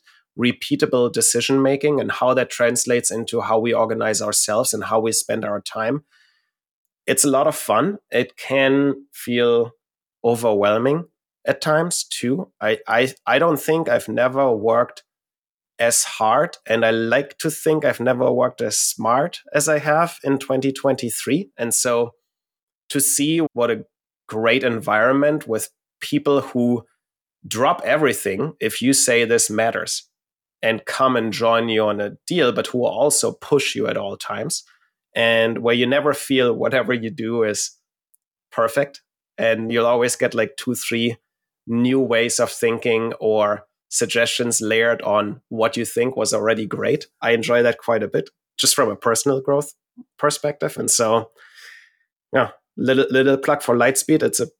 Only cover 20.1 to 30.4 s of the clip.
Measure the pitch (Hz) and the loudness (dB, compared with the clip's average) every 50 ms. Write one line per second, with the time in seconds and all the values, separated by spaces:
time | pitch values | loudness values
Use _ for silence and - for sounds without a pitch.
20.1 | - - - 139 139 135 139 - 135 131 135 135 135 - - 139 131 127 123 117 | -2 -6 -2 -2 -2 -2 -2 -2 -2 0 0 -2 -4 -2 0 0 0 0 -2 -6
21.1 | - - - - 135 175 202 - _ - 117 117 110 - - 123 120 117 120 117 | -6 -6 -2 -2 -2 -2 -2 -6 _ -6 -4 -2 -2 -2 0 0 0 0 0 -2
22.1 | - _ _ _ _ _ _ _ _ _ _ _ _ _ _ _ - 143 131 - | -4 _ _ _ _ _ _ _ _ _ _ _ _ _ _ _ -4 -2 0 0
23.1 | - - 143 151 160 165 160 143 - 120 120 117 113 107 - - _ _ _ _ | 0 0 0 0 0 0 0 -2 0 -2 0 0 0 -4 -6 -12 _ _ _ _
24.1 | _ _ _ - 110 110 113 113 120 131 127 123 117 113 - - 104 107 113 127 | _ _ _ -10 -6 0 2 2 2 4 2 0 -2 -2 -2 0 2 2 4 4
25.1 | 135 139 147 151 151 151 - 117 110 107 - - - _ _ _ _ _ - - | 4 4 2 2 2 0 -2 -4 -4 -4 -4 -8 -12 _ _ _ _ _ -8 -4
26.1 | 147 143 143 147 143 139 - - - 123 120 120 120 113 113 _ _ _ _ _ | -4 -2 0 2 2 0 0 0 0 0 2 2 2 0 -4 _ _ _ _ _
27.1 | _ _ _ _ _ _ - 107 98 107 127 151 170 - - 117 131 156 156 127 | _ _ _ _ _ _ -14 -10 -4 0 0 0 0 0 0 0 0 2 2 2
28.1 | 113 - - 101 92 - 147 156 - - 117 113 - - 117 131 135 - - - | 0 0 -2 -4 -4 -4 -4 -6 -6 -6 -6 -4 -4 -2 0 0 2 2 2 2
29.1 | 120 117 120 113 117 113 - - 107 107 113 117 - 92 87 - - - - _ | 2 2 4 2 2 2 2 0 0 0 0 0 -2 -4 -6 -6 -8 -10 -10 _
30.1 | _ _ _ _ _ _ | _ _ _ _ _ _